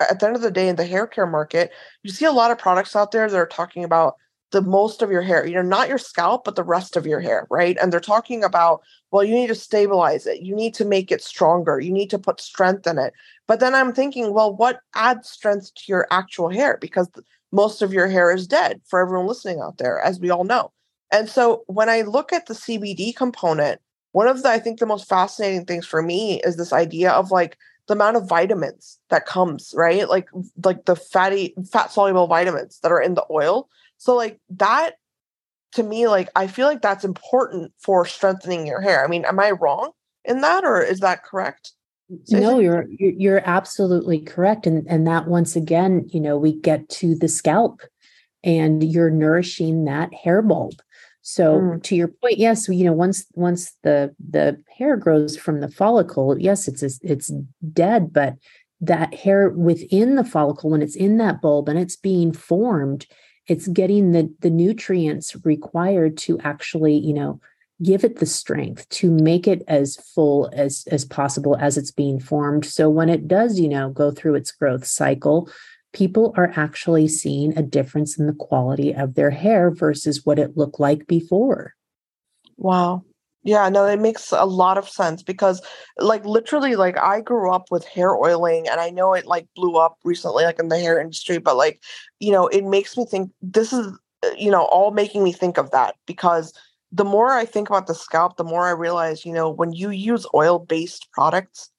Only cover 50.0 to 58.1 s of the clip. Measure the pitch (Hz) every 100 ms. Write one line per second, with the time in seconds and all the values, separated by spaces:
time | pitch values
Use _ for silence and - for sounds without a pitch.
50 | 175 - 170 190 220 160 - - _ _
51 | - _ - - 160 190 180 165 - 175
52 | 170 - 494 427 226 226 208 180 180 160
53 | 180 190 - - 175 175 - - - 147
54 | 139 - 147 151 147 139 _ - 269 240
55 | 175 156 151 147 - 147 139 - 202 233
56 | 175 - 135 135 180 196 - 131 139 131
57 | 175 135 - 143 135 _ 160 156 175 233
58 | 156